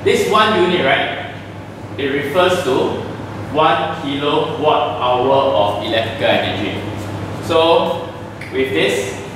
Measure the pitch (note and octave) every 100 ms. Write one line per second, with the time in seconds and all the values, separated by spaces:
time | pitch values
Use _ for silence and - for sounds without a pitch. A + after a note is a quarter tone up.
0 | - A#3+ F#3 G#3+ G#3+ F3+ F3 D#3 C3+ C3+
1 | - - - - - - - - - -
2 | C#3 C#3+ C#3+ F3+ F#3 F3+ C3 B2+ D#3 -
3 | - - - - - D3 D#3 C3+ - -
4 | C#3 C#3+ C#3+ D3+ - - D3+ - - -
5 | B2 B2 C3 C3+ - - G#2 - - -
6 | - - A#2 - - G2 F#2+ F#2 - -
7 | - - - - - E3 E3 E3 F3 F3
8 | - - - - - C3 C3 C#3 F#3 -
9 | G2 - -